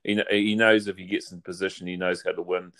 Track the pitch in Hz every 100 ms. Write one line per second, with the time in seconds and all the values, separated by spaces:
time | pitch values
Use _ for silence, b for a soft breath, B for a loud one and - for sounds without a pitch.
0 | 104 104 - 104 104 107 113 110 101 95
1 | 92 101 - 87 95 87 95 - 90 90
2 | 90 87 87 85 87 90 90